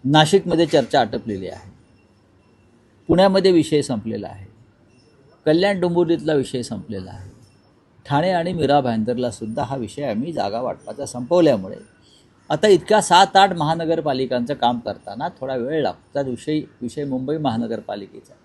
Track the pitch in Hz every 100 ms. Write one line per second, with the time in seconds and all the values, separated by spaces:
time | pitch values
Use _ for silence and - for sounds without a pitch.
0 | 131 156 156 196 180 165 165 156 120 143
1 | 113 117 113 98 90 - - - _ _
2 | _ _ _ _ _ _ _ _ _ _
3 | - 170 196 190 190 175 147 147 - 117
4 | 110 107 98 98 95 _ _ _ _ _
5 | _ _ _ _ 151 160 196 196 175 170
6 | 170 165 151 151 127 127 117 104 95 98
7 | 92 - 95 - _ _ _ _ _ _
8 | - 143 180 180 170 175 139 143 127 113
9 | 110 120 123 - 110 120 123 139 107 -
10 | 143 107 156 147 101 110 - 80 - 110
11 | 139 123 123 180 160 113 95 - - _
12 | _ _ _ _ _ 151 214 180 - 214
13 | - 180 196 196 196 175 151 165 165 165
14 | 151 131 127 123 120 143 120 120 107 98
15 | - 104 165 - 135 131 120 160 117 -
16 | _ 143 135 120 - 151 151 _ 123 -
17 | 143 127 131 156 143 113 117 110 - 104
18 | 98 113 _ _